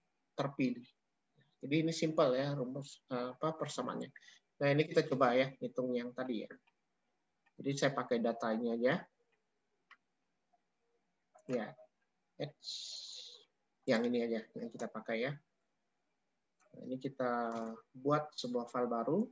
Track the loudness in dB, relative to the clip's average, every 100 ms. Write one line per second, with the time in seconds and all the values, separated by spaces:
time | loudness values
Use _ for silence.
0 | _ _ _ -4 -2 2 0 0 -10 _
1 | _ _ _ _ _ -12 0 2 2 2
2 | 0 4 4 4 0 -2 -4 -6 -10 -14
3 | -8 -4 -4 -2 -4 -2 -6 -4 -4 -4
4 | -8 -14 -20 -20 _ 0 2 4 4 2
5 | 2 4 6 6 2 0 -8 -4 -2 -2
6 | -4 -6 -4 -4 -4 -12 _ _ _ _
7 | _ _ _ _ _ -8 -4 2 2 2
8 | 0 2 2 0 0 0 0 2 4 2
9 | -2 _ _ _ _ _ _ _ _ -20
10 | _ _ _ _ _ _ _ _ _ _
11 | _ _ _ -16 -4 -2 -2 -10 -20 _
12 | _ _ _ -10 -10 -10 -12 -10 -10 -12
13 | -12 -14 -16 -18 -20 _ _ _ 0 2
14 | 2 2 0 -2 -4 -10 -10 -6 -6 -6
15 | -4 -2 -2 -4 _ _ _ _ _ _
16 | _ _ _ _ _ _ _ -14 -8 -6
17 | -6 -2 0 2 0 -2 -6 -8 -14 -4
18 | 2 2 2 -6 -2 -2 -2 -2 0 0
19 | 2 2 0